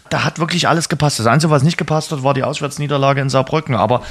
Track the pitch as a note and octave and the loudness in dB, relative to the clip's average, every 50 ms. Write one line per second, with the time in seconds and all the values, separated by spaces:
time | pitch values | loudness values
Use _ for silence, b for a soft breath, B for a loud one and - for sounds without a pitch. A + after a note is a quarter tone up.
0 | B - - G3 A#2 C#3+ - D#3+ E3 D#3+ E3+ F3 D3 A2 C#3+ E3+ D#3 - F3 C#3+ | B -6 -4 -2 -2 -2 -2 -2 -4 -2 -2 0 0 2 2 0 0 -2 -2 0
1 | D3 D3 - - G#2+ A#2 A#2 D#3 E3 E3 D3+ C#3 B2+ E3 E3+ - E3 - D#3 D#3 | 0 0 0 0 2 2 4 4 4 4 4 4 4 2 0 0 -2 -2 -2 -2
2 | D3+ - E3 C#3 C3 C#3 C3+ C3+ B2+ A#2+ D3 - D3 C#3 - - D3 C#3 D3 C#3 | -2 -4 -6 -2 0 0 0 0 -2 -2 -4 -4 -6 -6 -6 -6 -4 -2 0 2
3 | C3+ C#3 C#3 C#3 C3+ C3+ C3 C3+ C3 - - D#3+ D#3 - C3 G2+ F#2+ G#2+ B2 A#2+ | 2 2 2 2 0 0 2 0 0 0 -2 -2 -2 -2 0 0 2 2 2 0
4 | B B | B B